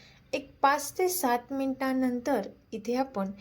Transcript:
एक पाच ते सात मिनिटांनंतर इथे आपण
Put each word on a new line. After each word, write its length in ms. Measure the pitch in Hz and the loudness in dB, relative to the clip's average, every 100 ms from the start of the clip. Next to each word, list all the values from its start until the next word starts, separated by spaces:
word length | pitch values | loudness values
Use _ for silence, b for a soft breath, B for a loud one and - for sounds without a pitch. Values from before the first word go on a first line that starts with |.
| B B B | B B B
एक 160 | 302 - - | -8 -8 2
पाच 300 | 277 285 285 - | 4 4 0 0
ते 100 | 370 | 2
सात 440 | 359 254 240 240 | 2 2 0 -2
मिनिटांनंतर 920 | 277 269 262 262 262 254 247 247 254 190 - _ | -4 -2 -2 0 2 0 0 0 0 -2 -10 _
इथे 240 | 220 226 247 | -8 -2 -2
आपण 360 | 262 202 196 202 | -2 -2 -4 -6